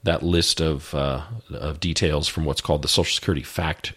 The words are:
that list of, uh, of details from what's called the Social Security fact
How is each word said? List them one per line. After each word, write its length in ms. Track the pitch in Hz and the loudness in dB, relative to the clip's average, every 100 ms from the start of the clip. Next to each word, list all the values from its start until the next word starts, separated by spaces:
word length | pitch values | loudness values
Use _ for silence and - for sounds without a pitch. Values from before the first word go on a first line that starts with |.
that 200 | 98 82 | 0 0
list 380 | 87 85 82 - | 4 4 4 2
of, 320 | 80 71 - | 2 0 -2
uh, 260 | 73 69 67 78 113 - | -2 0 -2 -6 -12 -10
of 280 | - 76 78 | -8 -6 -4
details 480 | 87 82 82 73 73 | -2 2 2 2 0
from 200 | - 78 | 0 -2
what's 160 | 69 | 0
called 180 | - 76 | 0 0
the 80 | - | 2
Social 260 | - 85 | 2 2
Security 280 | - - 76 | 0 0 -2
fact 500 | - - 80 78 - | -2 -4 -4 -4 -8